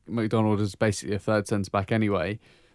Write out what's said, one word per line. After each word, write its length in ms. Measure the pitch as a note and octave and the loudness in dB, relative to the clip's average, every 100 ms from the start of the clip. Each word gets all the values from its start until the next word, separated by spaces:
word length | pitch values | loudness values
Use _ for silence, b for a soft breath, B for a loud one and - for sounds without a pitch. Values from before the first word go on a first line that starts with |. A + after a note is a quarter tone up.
| - | -6
McDonald 520 | A#2 G#2+ A2+ G#2+ G#2 | -2 0 2 4 2
as 140 | G#2 - | 0 0
basically 400 | A2 - - G2+ | 0 0 -4 -4
a 40 | |
third 280 | - G#2+ G#2 | 0 0 0
centre 220 | G#2 F#2+ | -4 -2
back 200 | G2+ F#2+ | -2 0
anyway. 480 | A2 G#2+ F#2+ F2 G#2+ b b b | 0 2 0 -2 -6 b b b